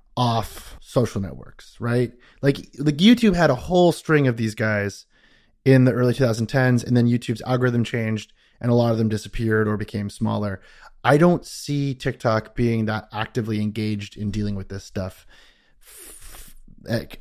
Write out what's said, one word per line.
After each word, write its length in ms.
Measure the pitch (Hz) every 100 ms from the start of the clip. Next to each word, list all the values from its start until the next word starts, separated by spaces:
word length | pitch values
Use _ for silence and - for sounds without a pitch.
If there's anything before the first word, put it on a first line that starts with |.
| _ -
off 600 | 123 113 104 - - -
social 400 | - 131 113 107
networks, 560 | 95 62 - - - -
right? 340 | 117 123 120 - _ _
Like, 300 | 139 - - -
like, 180 | 147 143
YouTube 380 | 202 240 220
had 160 | 175 156
a 40 |
whole 380 | 123 139 180 175
string 340 | 160 - 156 131
of 120 | 117
these 160 | 110
guys 500 | 107 110 104 101 - _ _ _ _ _ _ 135
in 180 | 127
the 80 | 127
early 220 | 117 123
two 100 | 120
thousand 220 | 127 113 110
tens, 360 | 135 127 123
and 140 | - 123
then 100 | 120
YouTube's 360 | 123 - 113
algorithm 420 | - 127 127 120
changed, 480 | 113 120 110 110 - _ _ _
and 120 | 120
a 40 |
lot 180 | 120 117
of 60 | 113
them 120 | 110
disappeared 580 | 107 104 - 113 107 107
or 80 | 107
became 320 | 104 104 101
smaller. 540 | - 110 107 104 95 - - - -
I 140 | 117 147
don't 260 | 175 175
see 500 | - - - 143 139
TikTok 600 | 131 139 - 120 110 -
being 320 | - 120 113 110
that 220 | 107 -
actively 480 | 107 110 123 110 107
engaged 560 | 107 107 107 104 101 -
in 140 | 104
dealing 240 | 104 104
with 160 | 98 95
this 140 | 98
stuff 420 | - 104 95 - - - _ _ _ _
f-, 760 | - - - - - - - - - - -
at, 300 | 113 - -